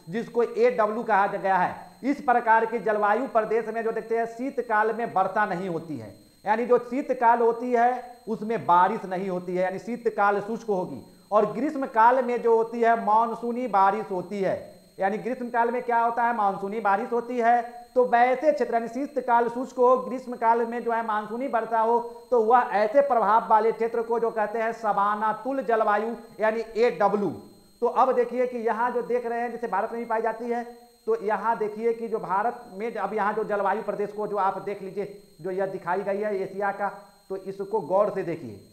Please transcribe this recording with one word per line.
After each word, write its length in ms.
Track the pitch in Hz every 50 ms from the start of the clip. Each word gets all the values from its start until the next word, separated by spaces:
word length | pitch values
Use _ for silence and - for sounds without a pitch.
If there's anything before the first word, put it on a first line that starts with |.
| - 160
जिसको 340 | 170 233 214 - - 240 233
एडब्ल्यू 600 | 226 - 202 233 247 202 202 214 208 220 240 226
कहा 240 | 226 214 190 202 196
गया 300 | 202 185 180 190 190 180
है। 180 | 180 147 - - - - - - -
इस 180 | 262 285 -
प्रकार 440 | - 262 240 240 226 226 220 226 226
की 140 | - 226 233
जलवायु 480 | 175 220 214 214 208 202 214 226 269 254
प्रदेश 380 | - 226 214 185 214 233 220 220
में 160 | 220 233 220
जो 80 | 226
देखते 260 | 220 220 214 226 226 233
हैं 80 | 233 226
शीतकाल 680 | 233 - 254 277 269 254 233 - 220 214 220 220 220
में 120 | 220 240 190 -
वर्षा 320 | 185 190 190 - 214 208
नहीं 240 | 180 185 170 196 185
होती 280 | 165 156 160 160 147 120
है, 160 | 110 101 - - - _ _ _ -
यानी 200 | 190 220 220 240
जो 120 | 220 240 233
शीतकाल 600 | 240 - 240 277 294 277 254 254 247 226 240 233
होती 320 | 233 226 226 233 254 247
है 460 | 247 233 233 247 254 247 - - - - - 190
उसमें 380 | 220 - 214 220 233 196 131
बारिश 400 | - 175 180 180 196 226 208 -
नहीं 240 | 180 185 180 196 190
होती 260 | 180 180 180 190 180
है, 80 | 180 185
यानी 160 | 185 190 185
शीतकाल 600 | - 220 240 240 - 220 214 214 202 208 208 202
शुष्क 260 | 202 208 233 220 - -
होगी। 320 | 202 180 180 - 143 110 - - - - _ _
और 200 | 196 214 208 - 160
ग्रीष्म 320 | 220 269 311 302 269 269 -
काल 360 | - 220 220 240 254 269 247
में 160 | 240 240 226
जो 140 | 196 233 226
होती 260 | 226 220 226 240 233
है 140 | 226 226 233 214 196
मानसूनी 640 | 202 214 220 233 226 220 - 240 233 233 240 254 233
बारिश 420 | 202 196 190 196 196 214 208 -
होती 300 | 190 180 175 - 208 202
है, 160 | 190 170 127 - - - - - - _ _ -
यानी 180 | 190 196 208 202
ग्रीष्म 320 | 170 226 254 254 247 233
काल 220 | 240 233 233 233
में 100 | 233 247 -
क्या 160 | 240 240 233
होता 240 | 233 233 233 240 233
है 120 | 233 220
मानसूनी 440 | 220 208 196 190 196 196 196 208 233
बारिश 300 | 208 202 196 196 240 240
होती 260 | 240 240 233 240 254 247
है। 220 | 226 233 240 240 233 - - - - - -
तो 100 | 254 247 -
वैसे 440 | 233 233 247 254 254 254 311 302
क्षेत्र 220 | 294 294 240 226 226
यानी 140 | 233 233 226
शीतकाल 580 | 226 254 285 - - 254 247 254 240 240 240 233
शुष्क 280 | - 247 262 254 - 262
हो, 180 | 247 247 254 247
ग्रीष्म 360 | - 208 240 262 - 240 240 -
काल 280 | 233 226 233 233 233
में 180 | 226 240 247 240
जो 80 | 233
है 140 | 226 226 226
मानसूनी 420 | 220 208 214 214 208 220 233 269 277
वर्षा 300 | - 226 220 220 233 226
हो, 180 | 220 226 240 233 233 - - - - -
तो 100 | 247 233 214
वह 260 | 214 254 240 240 - 180
ऐसे 280 | 202 214 208 214 285 277
प्रभाव 440 | 277 247 233 208 196 214 233 - 190
वाले 220 | 226 214 214 226 214
क्षेत्र 280 | 214 226 226 233 233 226
को 160 | 233 233 233
जो 120 | 226 226
कहते 280 | 220 220 214 208 214 233
हैं 120 | 220 226 226
सवाना 580 | 226 226 208 196 196 202 208 214 214 220 214 208 214 -
तुल 180 | 254 277 269 220
जलवायु 500 | 202 226 220 220 208 208 208 214 233 233 - - - - -
यानी 240 | 214 220 220 226 220 - - 208
एडब्ल्यू। 520 | 240 240 - - 208 196 196 214 196 156 117 98 - - - - - _ _ _
तो 60 | 233 240
अब 240 | - 214 247 254 247
देखिए 320 | 240 233 240 247 247 247 247
कि 100 | 240 240
यहाँ 320 | 220 233 214 220 240 247
जो 100 | 233 240 202
देख 220 | 180 240 240 240
रहे 160 | 233 240 233
हैं 100 | 240 240
जैसे 160 | 226 226 233 196
भारत 220 | 185 190 214 220
में 80 | 226 233
भी 60 | 233 233
पाई 140 | 220 226
जाती 240 | 226 226 220 - 240
है, 180 | 240 233 240 240 240 - - - - _ _ _ 220
तो 80 | 226 -
यहाँ 400 | 190 208 214 190 202 226 233 208
देखिए 360 | 220 208 214 214 226 233 226
कि 140 | 233 233 220
जो 120 | 214 214
भारत 460 | 175 180 185 196 214 240 240 - - -
में 220 | 185 190 214 233 214
अब 200 | 214 190 196 214
यहाँ 200 | 214 196 208 208
जो 100 | 220 214
जलवायु 360 | 180 208 226 196 196 226 220 202
प्रदेश 280 | 208 202 190 208 202
को 160 | 202 214 214 202
जो 100 | 202 202
आप 200 | 190 196 196 190
देख 200 | - 196 202 196
लीजिए 400 | 190 190 - 208 202 - - - - - _ -
जो 100 | 156 190
यह 140 | 185 190 196 185
दिखाई 340 | 190 180 - 170 180 196
गई 160 | 196 202 190 202
है 180 | 214 214 202 190
एशिया 340 | 190 - 185 196 202 202
का, 180 | 196 202 202 196 - - - - - _ _ -
तो 60 | 185 190
इसको 420 | - 196 190 196 196 - 220 214
गौर 300 | 160 139 185 196 208 196
से 120 | 175 190 180
देखिए 360 | 170 160 - 135 113 101 95 - -